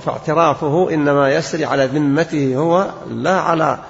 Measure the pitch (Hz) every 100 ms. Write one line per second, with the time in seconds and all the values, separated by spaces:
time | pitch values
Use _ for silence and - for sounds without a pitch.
0 | 151 117 - 156 165 135 151 160 185 156
1 | 143 143 139 151 151 165 131 139 131 147
2 | 147 143 165 151 135 131 165 175 196 -
3 | - 117 147 185 160 165 151 -